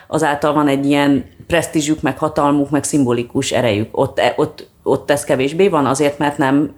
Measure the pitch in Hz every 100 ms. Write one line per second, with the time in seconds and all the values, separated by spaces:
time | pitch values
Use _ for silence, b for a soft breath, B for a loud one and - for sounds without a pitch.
0 | B 156 156 147 151 147 147 139 139 143
1 | 143 139 - - - 165 - 160 147 156
2 | - - 156 151 143 147 139 143 131 151
3 | 123 120 120 - 131 - 123 104 113 -
4 | 135 - - - 151 - - _ - 135
5 | - 143 - 135 135 160 196 160 131 135
6 | 143 - 147 143 135 139 151